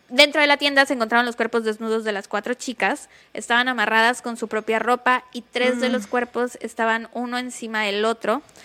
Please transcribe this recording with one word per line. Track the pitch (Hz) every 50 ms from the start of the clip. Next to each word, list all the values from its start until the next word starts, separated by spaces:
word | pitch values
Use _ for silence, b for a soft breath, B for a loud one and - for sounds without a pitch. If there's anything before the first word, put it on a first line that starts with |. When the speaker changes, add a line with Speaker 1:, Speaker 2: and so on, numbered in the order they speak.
| _ -
Speaker 1:
Dentro | 247 254 294 294 285 311
de | 294
la | 285 285
tienda | 277 285 285 277 277 277
se | - 285
encontraron | 247 226 220 247 233 240
los | 240 233
cuerpos | - 226 226 240 233 220
desnudos | 220 214 214 226 220 220 226 214
de | 220
las | 208 196 202
cuatro | - - 202 208 233 247
chicas. | - - 262 226 - 196 196 277 - - - b b b b b
Estaban | - - - 240 240 247 262
amarradas | 254 233 208 220 220 226 226 233 247 -
con | - 240 233
su | 233 233 214
propia | - 220 220 - 220 220
ropa | 220 233 247 247 - 254 254 247 - -
y | - 247 226
tres | _ - 247 247 254 254 240
de | 254
Speaker 2:
Mm. | 247 247
Speaker 1:
los | 254 208
cuerpos | - - 247 240 240 - 240 240 247 - -
estaban | - 226 - - 226 226 220 226 226 - -
uno | 233 247 240 247
encima | 247 247 247 240 - 240 220 226 214 214
del | 202 196 208 214
otro. | 226 226 226 - 202 226 285 - B B B